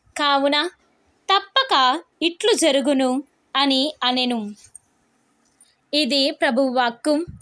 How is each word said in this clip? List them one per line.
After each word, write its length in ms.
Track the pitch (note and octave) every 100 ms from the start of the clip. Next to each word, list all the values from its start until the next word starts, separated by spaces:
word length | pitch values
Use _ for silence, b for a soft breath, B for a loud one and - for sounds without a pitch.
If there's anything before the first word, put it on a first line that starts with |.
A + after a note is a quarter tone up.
| _ -
కావున 520 | C#4+ C#4 C#4 D4 E4+ - _ _ _ _ -
తప్పక 720 | G4 G4 C5 C5 D#4+ B3+ D4+ - -
ఇట్లు 300 | E4+ E4+ G#4+
జరుగును" 720 | C#4+ D#4 C#4 C4 C4+ C4 B3+ C#4+ _ _ C4+
అని 380 | C#4 C4 C#4+ -
అనెను. 520 | B3 B3+ B3 A#3 G#3 G#3 - - _ _ _ _ _ _ _ _ b b _
ఇది 360 | D4 C#4 C#4 C#4
ప్రభువు 380 | D#4 D4+ A#3+ C4+
వాక్కు. 580 | B3 A#3+ A#3 D4+ D4 F4 -